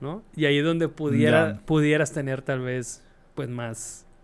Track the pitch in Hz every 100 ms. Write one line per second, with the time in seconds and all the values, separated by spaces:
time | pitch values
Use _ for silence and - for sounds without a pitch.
0 | 135 196 - 156 147 143 156 165 160 156
1 | 151 143 151 156 160 - - 156 147 151
2 | 147 151 135 131 - 131 127 127 120 -
3 | - _ _ - 127 120 117 117 - -
4 | - -